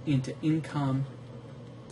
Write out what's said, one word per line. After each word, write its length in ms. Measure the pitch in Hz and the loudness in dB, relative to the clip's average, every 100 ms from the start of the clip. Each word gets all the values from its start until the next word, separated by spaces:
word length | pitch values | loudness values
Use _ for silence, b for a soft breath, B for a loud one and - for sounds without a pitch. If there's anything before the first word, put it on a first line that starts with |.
| 160 | 2
into 300 | 135 131 - | 4 2 0
income 600 | 156 160 - 147 135 131 135 - - - - - - - - | 2 4 2 0 2 2 0 -6 -14 -14 -14 -14 -14 -14 -14